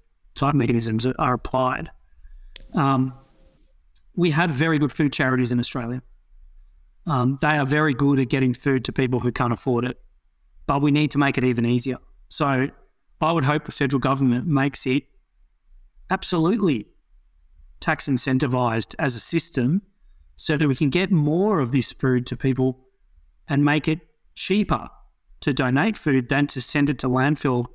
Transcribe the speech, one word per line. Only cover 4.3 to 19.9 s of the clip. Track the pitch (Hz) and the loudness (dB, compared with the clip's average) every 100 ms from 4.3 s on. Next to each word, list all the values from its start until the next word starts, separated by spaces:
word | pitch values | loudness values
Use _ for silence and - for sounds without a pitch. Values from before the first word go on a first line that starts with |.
have | 151 180 | 2 0
very | 131 160 151 | 2 2 2
good | 143 | 0
food | - 147 | 0 0
charities | - 131 127 120 | 0 0 2 2
in | 123 | 0
Australia. | 120 135 117 127 - - _ - - - - - - _ - | -2 -4 -6 -8 -10 -20 _ -20 -20 -20 -20 -20 -20 _ -2
Um, | 135 123 139 | 0 2 0
they | 151 151 | 0 2
are | 127 | 2
very | 151 156 | 2 2
good | 127 143 135 | 2 2 2
at | 123 | 2
getting | 139 131 | 2 2
food | 123 143 131 | 0 0 0
to | 117 | -2
people | 131 131 123 | -2 0 0
who | 120 | -2
can't | - 120 | -2 -2
afford | 113 - 120 | -2 -2 0
it, | 127 - - _ _ _ _ - - | -2 -6 -16 _ _ _ _ -12 -2
but | 139 | 0
we | 147 | 2
need | 143 151 | 2 2
to | 147 | 0
make | 139 135 | 0 2
it | |
even | 127 117 | 0 2
easier. | 117 123 131 123 - - - | 2 0 -2 -8 -10 -20 -12
So | - 147 131 139 - _ _ _ - | -4 0 0 0 -4 _ _ _ -2
I | 160 | 0
would | 170 | 2
hope | 135 151 | 2 0
the | 147 | -2
federal | - 139 135 | -4 0 0
government | 131 135 131 120 165 | 0 2 2 0 0
makes | 139 139 - 131 | 0 0 -2 -2
it | 135 - _ _ _ _ _ _ - - - - | -2 -4 _ _ _ _ _ _ -20 -20 -16 -6
absolutely | 190 - 170 160 220 196 120 - _ _ _ _ _ _ - - - | -4 -2 0 2 2 2 0 -4 _ _ _ _ _ _ -20 -20 -10
tax | - 151 - | -4 -4 -2
incentivized | 131 - 131 135 127 123 113 - - | -2 0 0 0 0 0 -2 -4 -4
as | 147 117 | -4 -4
a | |
system | - 165 - - 123 185 - | -4 -4 -2 -2 0 0 -2